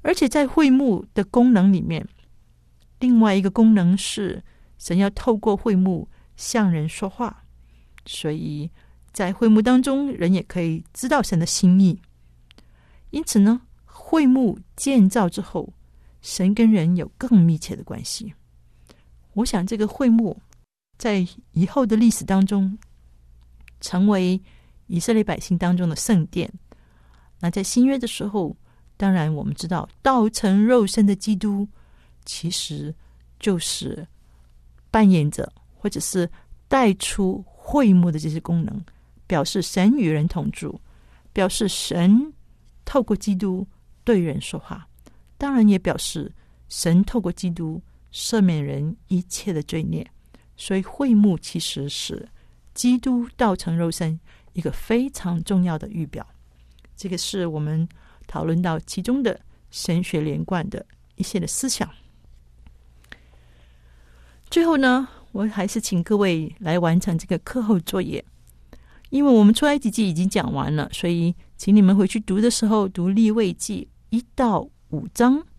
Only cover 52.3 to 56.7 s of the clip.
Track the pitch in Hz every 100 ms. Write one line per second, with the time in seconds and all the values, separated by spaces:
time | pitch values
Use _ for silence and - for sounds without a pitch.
52.3 | - _ _ - - 247 247 262 247 240
53.3 | - 226 185 - 165 170 - 165 160 -
54.3 | - _ - 151 - - 233 269 - 180
55.3 | 170 160 190 180 160 165 170 156 - -
56.3 | - _ _ _